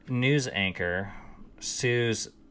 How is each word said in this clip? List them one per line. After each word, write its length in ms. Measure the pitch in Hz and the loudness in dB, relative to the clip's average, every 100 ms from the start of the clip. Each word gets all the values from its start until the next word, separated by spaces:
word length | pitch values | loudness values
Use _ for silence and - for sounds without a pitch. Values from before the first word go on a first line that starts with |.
| - | -4
news 400 | 123 131 147 127 | 0 4 4 2
anchor 600 | 98 95 90 87 90 98 - - - - - | 0 0 0 0 0 -4 -8 -16 -18 -18 -10
sues 680 | - - 127 120 117 107 - - - | -6 -2 0 2 2 0 -4 -10 -20